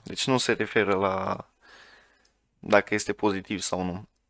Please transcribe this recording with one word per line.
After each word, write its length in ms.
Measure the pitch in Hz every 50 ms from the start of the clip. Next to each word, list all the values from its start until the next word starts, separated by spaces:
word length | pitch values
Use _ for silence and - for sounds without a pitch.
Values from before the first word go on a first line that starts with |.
Deci 240 | - - 98 - -
nu 120 | 135 131 123
se 140 | - -
referă 420 | 113 - 107 104 - 113 104 95 98
la 540 | 92 98 95 95 95 95 98 - - - _ _ _ _ - - - - - - - - _ _ _ _ _ _ _ _ _ _ _
dacă 360 | - - 104 101 - - 107
este 180 | 104 - -
pozitiv 480 | - - - 107 98 95 92 - 104 90
sau 220 | - - - 90
nu. 260 | 92 90 87 95 110 - _ _ _ _